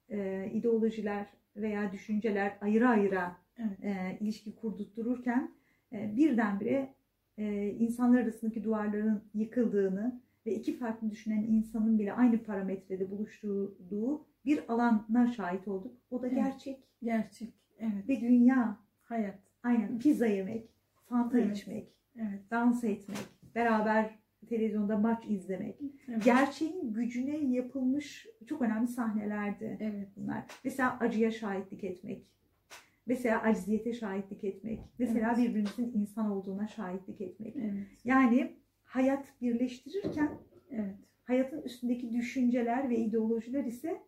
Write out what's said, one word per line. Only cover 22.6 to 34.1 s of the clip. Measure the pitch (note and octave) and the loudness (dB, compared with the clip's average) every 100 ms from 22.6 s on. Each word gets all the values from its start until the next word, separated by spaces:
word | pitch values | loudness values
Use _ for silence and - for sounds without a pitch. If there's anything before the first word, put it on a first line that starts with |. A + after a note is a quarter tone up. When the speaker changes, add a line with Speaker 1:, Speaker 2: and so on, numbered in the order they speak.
| A#3+ A#3+ | 4 4
Speaker 1:
etmek, | A3+ G3 - - - _ - | 0 -2 -6 -10 -10 _ -8
beraber | A3+ A#3 A3 G#3+ A3 G#3+ - _ _ - | 0 2 4 4 2 2 -4 _ _ -4
televizyonda | A#3 A3 G#3 G3+ G#3+ | 0 0 0 0 2
maç | A3+ A3+ - | 2 0 -2
izlemek. | G3+ F3+ F#3 - - C#4+ - - | -4 -4 -6 -6 -8 -12 -12 -8
Speaker 2:
Evet. | A3+ | 2
Speaker 1:
Gerçeğin | A3+ B3 C#4+ - D#4+ F#4 C4+ | 4 6 4 0 -4 -4 -4
gücüne | G#3+ A#3+ B3 C4+ D4 | -2 -4 -4 -4 -2
yapılmış | C#4 B3 B3 C#4 B3+ C#4+ D4 - - - A3 | 0 0 -2 -2 0 0 -4 -12 -20 -18 -8
çok | D4+ | -2
önemli | A#3+ G#3+ A#3+ | 0 0 -2
sahnelerdi | B3+ A3+ G#3 G#3 G#3 G3+ G#3 A3 G3 | -2 -2 -2 -2 -4 -4 -4 -8 -6
Speaker 2:
Evet. | G#3+ G3+ G3 - | -6 -6 -10 -8
Speaker 1:
bunlar. | - - - - | -6 -6 -8 -10
Mesela | C4+ - B3+ - | -6 -2 -2 0
acıya | A#3 G#3+ A3+ | 0 2 2
şahitlik | A3 G#3+ F#3+ F#3+ G3 | 0 -4 -6 -6 -8
etmek. | F#3+ F3+ G3+ F#3+ - _ _ _ _ - - _ - | -8 -8 -10 -12 -14 _ _ _ _ -20 -20 _ -4
Mesela | B3 A#3 A3+ | 0 0 2
acziyete | A3 G3 F3+ G#3+ A#3+ | 2 2 2 -2 -2
şahitlik | A#3 G#3+ | -6 -4